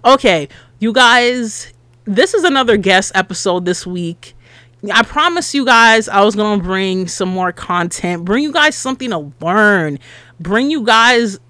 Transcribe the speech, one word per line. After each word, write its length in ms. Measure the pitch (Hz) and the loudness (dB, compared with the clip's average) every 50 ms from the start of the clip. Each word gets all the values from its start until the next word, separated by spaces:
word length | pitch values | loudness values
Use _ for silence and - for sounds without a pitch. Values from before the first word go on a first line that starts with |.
| - | 4
Okay, 420 | 240 269 262 - 233 180 160 143 135 - - - _ _ _ | 4 2 4 4 0 0 0 -2 -6 -14 -20 -20 _ _ _
you 140 | 214 226 214 | -4 -2 2
guys, 800 | 262 247 233 240 247 240 240 247 254 233 214 - - - - - _ _ _ _ _ _ | 4 4 6 4 4 2 0 -2 -2 -6 -8 -8 -12 -16 -16 -20 _ _ _ _ _ _
this 280 | 214 196 214 330 381 - | -4 0 0 2 2 2
is 120 | 415 320 | 0 0
another 320 | 359 277 269 262 233 220 | 2 2 2 4 4 2
guest 340 | 208 180 196 190 185 190 - - | 2 2 2 2 2 2 0 -2
episode 520 | 190 190 - 185 - - 196 175 180 180 | -4 -4 -2 -8 -6 -2 -2 -2 -2 -2
this 200 | 196 180 - - | -4 -4 -4 -6
week. 480 | 185 180 180 175 165 170 _ - - - - _ _ - - - _ _ _ - 208 190 | -8 -8 -6 -6 -8 -10 _ -18 -20 -20 -20 _ _ -20 -20 -20 _ _ _ -8 -2 0
I 100 | 220 233 | 0 0
promise 500 | - - 294 311 349 339 349 - - - | 0 -2 -2 0 0 -2 -4 -6 -4 -4
you 120 | 285 262 | -2 0
guys 420 | 254 233 233 226 226 220 220 214 | 2 4 6 6 6 6 4 2
I 140 | - 202 196 | 0 2 2
was 140 | 202 208 202 | 2 2 2
gonna 260 | 208 208 208 208 202 175 | 0 -2 -2 -2 -2 -2
bring 440 | 185 185 190 196 190 185 185 185 | -4 -4 -4 -2 -2 -4 -4 -6
some 220 | 170 - - 190 185 | -6 -6 -6 -4 -4
more 220 | 185 185 185 180 | -2 -2 -4 -4
content, 720 | 175 - - - 180 180 175 175 - - - 180 180 170 170 | -4 -6 -6 -4 -4 -2 -2 -4 -6 -6 -6 -6 -6 -6 -2
bring 200 | 185 208 262 294 | -2 -2 -2 -2
you 80 | 302 277 | -2 0
guys 220 | 330 294 311 302 | 0 0 0 0
something 340 | - - 262 262 262 262 240 | -4 -8 -8 -8 -6 -6 -6
to 240 | 196 160 147 143 139 _ | -6 -6 -8 -10 -16 _
learn, 580 | 156 165 185 214 214 208 202 185 160 151 143 135 - - - - - _ _ - | -4 -2 2 4 4 4 4 2 0 -2 -6 -8 -12 -20 -20 -20 -20 _ _ -14
bring 300 | 160 170 202 226 262 285 | -6 -2 -2 0 0 -2
you 140 | 320 302 214 | -2 -2 0
guys 560 | 240 220 226 226 247 247 233 233 208 196 - _ | 2 2 4 4 4 4 2 0 -2 -6 -10 _